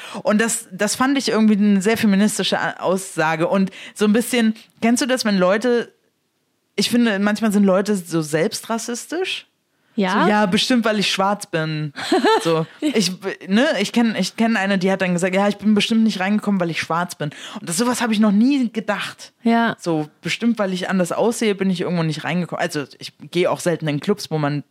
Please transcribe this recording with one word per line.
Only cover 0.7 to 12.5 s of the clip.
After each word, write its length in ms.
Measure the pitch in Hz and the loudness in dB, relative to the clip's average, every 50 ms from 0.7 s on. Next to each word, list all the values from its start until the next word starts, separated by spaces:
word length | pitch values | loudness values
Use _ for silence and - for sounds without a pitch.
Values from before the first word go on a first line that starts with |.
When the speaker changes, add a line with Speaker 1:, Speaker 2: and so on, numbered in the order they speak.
Speaker 1:
das 240 | 190 180 208 208 - | -6 -4 -2 -2 0
fand 200 | - 254 269 285 277 | 0 2 2 2 0
ich 120 | - - | 0 0
irgendwie 260 | 151 220 220 214 214 | 2 4 4 4 4
eine 240 | 190 208 208 202 190 | 4 4 4 2 2
sehr 140 | 175 214 226 | 2 0 0
feministische 640 | 220 233 208 196 190 208 208 - - 185 - 202 - | 2 2 2 4 4 2 2 0 -2 -2 -2 -2 -2
A-, 180 | - 160 - - | -2 -4 -4 -4
Aussage. 680 | 110 156 185 190 190 - - 160 156 160 160 156 170 180 | -2 -2 -2 -2 -4 -6 -2 0 0 0 2 0 0 2
Und 220 | 180 196 190 185 - - - - - | 2 2 0 0 -2 -12 -20 -12 -4
so 100 | - 208 | 0 2
ein 80 | 214 | 2
bisschen, 420 | 208 247 233 - 254 240 220 220 220 - - _ _ - | 4 2 2 0 0 2 2 0 0 -2 -10 _ _ -2
kennst 200 | - 226 240 240 | 0 2 2 2
du 40 | 294 | 2
das, 180 | 240 262 247 - | 0 0 0 0
wenn 120 | 214 202 185 | 0 2 2
Leute, 540 | 180 180 202 220 220 247 240 233 202 - _ _ _ _ _ _ _ _ _ _ _ _ _ _ _ _ - | 2 2 2 2 2 0 0 0 -2 -4 _ _ _ _ _ _ _ _ _ _ _ _ _ _ _ _ -4
ich 120 | 196 202 - | -4 -2 0
finde, 280 | 226 240 233 233 202 190 | 2 2 2 2 2 0
manchmal 320 | 202 208 214 - 226 220 | 0 0 0 0 0 2
sind 140 | 190 208 202 | 4 4 4
Leute 320 | 190 180 196 202 202 214 | 6 4 4 2 2 0
so 260 | 185 170 170 160 165 | -2 -2 -2 -2 -2
selbstrassistisch. 1300 | 156 147 156 156 170 214 - - - - 226 226 226 240 240 233 - - 294 349 370 - - - - _ _ _ _ _ _ _ _ _ - | -2 0 0 0 0 0 -2 -6 -6 -6 -6 -4 -4 -6 -8 -8 -8 -8 -6 -6 -4 -4 -6 -10 -12 _ _ _ _ _ _ _ _ _ -4
Speaker 2:
Ja? 260 | 220 190 185 190 240 | -2 0 0 2 2
Speaker 1:
So, 60 | 302 214 | 2 4
„Ja, 180 | 208 214 214 | 4 4 2
bestimmt, 380 | 185 185 208 - - 254 240 214 | 2 2 0 2 2 2 2 2
weil 160 | 226 214 208 | 2 0 0
ich 100 | 180 - | 0 -2
schwarz 340 | - 190 190 196 208 202 - | 0 0 0 0 0 -2 -6
bin.“ 460 | - - 160 156 156 156 151 151 147 - - - - 349 339 | -6 -4 -4 -4 -2 -4 -4 -6 -6 -8 -8 -4 0 0 2
Speaker 2:
<laughs> 240 | 226 415 453 415 - | 4 2 2 2 2
Speaker 1:
So, 200 | 165 | 0